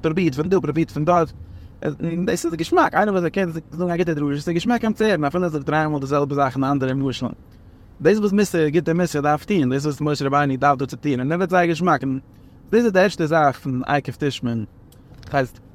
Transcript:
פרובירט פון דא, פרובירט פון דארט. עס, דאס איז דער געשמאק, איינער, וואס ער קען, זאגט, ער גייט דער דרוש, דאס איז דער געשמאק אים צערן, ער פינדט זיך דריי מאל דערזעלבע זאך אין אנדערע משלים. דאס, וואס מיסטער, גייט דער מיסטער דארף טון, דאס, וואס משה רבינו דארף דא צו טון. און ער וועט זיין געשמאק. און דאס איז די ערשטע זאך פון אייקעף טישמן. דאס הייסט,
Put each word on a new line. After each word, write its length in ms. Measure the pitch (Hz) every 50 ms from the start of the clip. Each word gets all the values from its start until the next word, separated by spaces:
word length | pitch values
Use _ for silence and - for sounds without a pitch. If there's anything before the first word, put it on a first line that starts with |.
פרובירט 340 | - 160 156 185 180 160 127
פון 140 | 135 156 180
דא, 100 | 196 185
פרובירט 320 | - 147 139 160 160 -
פון 140 | - 147 151
דארט. 260 | 165 175 175 160 143 - - - - - - - - - -
עס, 120 | - 151 147 - 160 170 165 175 180
דאס 200 | 185 - 170 -
איז 60 | 339
דער 40 | 170
געשמאק, 380 | 156 160 - 330 359 302 - -
איינער, 200 | 165 208 214 196
וואס 100 | 185 175
ער 60 | 160
קען, 220 | - 190 190 170
זאגט, 300 | 160 165 - - - 165
ער 140 | 180 175 170
גייט 120 | 170 180 170
דער 80 | 160
דרוש, 160 | 147 147 143
דאס 60 | 143 147
איז 80 | 147
דער 80 | 175 170
געשמאק 300 | 170 - 240 240 233 -
אים 100 | 220 -
צערן, 300 | - 214 214 196 156 147
ער 60 | 143
פינדט 220 | 151 180 185 170
זיך 120 | 156 147 131
דריי 240 | 156 147 156 156 156
מאל 120 | 151 143
דערזעלבע 360 | 135 135 147 143 143 139 143
זאך 200 | 143 139 131 120
אין 80 | 135 135
אנדערע 300 | 135 143 139 131 131 131
משלים. 380 | 139 135 135 120 - 127 113 - - - - - - - - - - - - - -
דאס, 160 | 139 160 208 220
וואס 140 | 208 208
מיסטער, 360 | 190 208 202 - - 170 156 151
גייט 180 | 143 156 143
דער 100 | 165 165
מיסטער 260 | 175 180 165 - 147
דארף 240 | 143 147 151 147 -
טון, 240 | - 208 180 139 123
דאס, 160 | 131 139 143
וואס 160 | 151 139 -
משה 240 | 147 151 147 - 143
רבינו 320 | 139 139 147 147 139 135 127
דארף 200 | 139 143 143 127
דא 80 | 139
צו 120 | - 135 117
טון. 220 | - 147 135 123
און 120 | 127 139
ער 60 | 160 175
וועט 120 | 190 165
זיין 200 | 185 180 175 165
געשמאק. 340 | 165 151 180 185 151 131 135
און 160 | 135 131 135 - - - - - - - - - -
דאס 120 | 190 233 240
איז 80 | 226
די 80 | 190 185
ערשטע 260 | 185 208 - - 170
זאך 340 | 147 165 160 151 143 131 -
פון 220 | - 139 127 127 127 -
אייקעף 280 | 143 143 - - 120
טישמן. 480 | - 151 143 - - - 117 117 113 104 - - - - - - - - - - - -
דאס 80 | - -
הייסט, 260 | 139 131 120 - - - - -